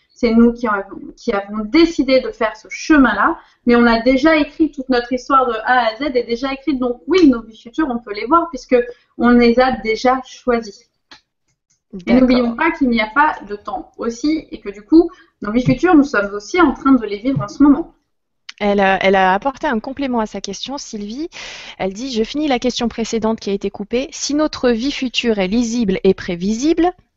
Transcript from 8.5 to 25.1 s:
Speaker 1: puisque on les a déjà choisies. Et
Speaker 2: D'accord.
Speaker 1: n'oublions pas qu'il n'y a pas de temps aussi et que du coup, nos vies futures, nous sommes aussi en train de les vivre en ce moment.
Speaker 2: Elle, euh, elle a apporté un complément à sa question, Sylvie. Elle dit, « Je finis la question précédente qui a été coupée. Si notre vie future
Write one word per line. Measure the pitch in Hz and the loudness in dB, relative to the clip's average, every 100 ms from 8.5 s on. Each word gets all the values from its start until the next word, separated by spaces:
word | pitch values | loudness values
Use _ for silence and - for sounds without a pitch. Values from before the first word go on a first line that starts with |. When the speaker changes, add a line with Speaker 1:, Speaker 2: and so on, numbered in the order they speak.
Speaker 1:
puisque | 254 - 247 240 - _ - | -6 0 0 0 -8 _ 0
on | 233 | 4
les | 240 240 233 | 6 6 4
a | 254 | 2
déjà | 240 220 220 254 262 - | 0 -4 -2 0 0 -4
choisies. | - - 233 214 - _ _ _ - _ _ _ _ _ _ _ | -10 -4 -4 -4 -16 _ _ _ -20 _ _ _ _ _ _ _
Et | 196 | -10
Speaker 2:
D'accord. | 175 240 | 0 4
Speaker 1:
n'oublions | 254 247 240 | 4 4 0
pas | 233 330 | -2 -2
qu'il | 330 262 | 0 0
n'y | 226 | 0
a | 214 | 0
pas | 294 302 - 202 | 0 0 0 -8
de | 202 | -12
temps | - - - - | -10 -12 -12 -10
aussi | 226 233 302 311 - | -8 -4 -2 -4 -6
et | - | -14
que | 202 | -14
du | 202 | -14
coup, | 202 320 349 - _ _ | 2 4 4 -2 _ _
nos | 208 | -4
vies | 226 | -2
futures, | 254 254 349 | 0 2 4
nous | 320 | 4
sommes | 277 214 202 | 4 0 -4
aussi | 208 - 359 | -6 -6 0
en | 311 | 2
train | - 269 | 2 2
de | 262 214 | 2 0
les | 202 | -6
vivre | 233 277 | -4 -4
en | - | -4
ce | - | 2
moment. | 285 277 - _ _ _ _ _ - - | 4 4 0 _ _ _ _ _ -20 -6
Speaker 2:
Elle, | 208 202 | -2 2
euh, | 190 190 | 2 2
elle | 190 | 2
a | 196 185 | 2 4
apporté | 190 277 269 311 | 2 -2 -4 -4
un | 226 | -4
complément | 269 269 277 240 | -6 -6 -4 -4
à | 214 | -4
sa | 196 | -8
question, | 202 196 - 277 | -10 -10 -10 -12
Sylvie. | - 214 202 240 339 - - - - - | -12 -12 -10 -10 -12 -12 -16 -16 -16 -8
Elle | 190 | -8
dit, « | 196 269 | -6 -6
Je | 226 | -4
finis | 226 285 302 | -4 -2 -2
la | 247 | 0
question | 254 - 233 | -2 -2 -4
précédente | - 226 226 214 226 | -4 -6 -2 -2 -4
qui | - | -4
a | |
été | 202 196 | -4 -6
coupée. | - 202 240 294 | -8 -6 -6 -6
Si | - - | -8 -4
notre | 285 302 - 254 | -2 -2 -2 0
vie | 233 262 | 0 -2
future | - 262 | -4 -6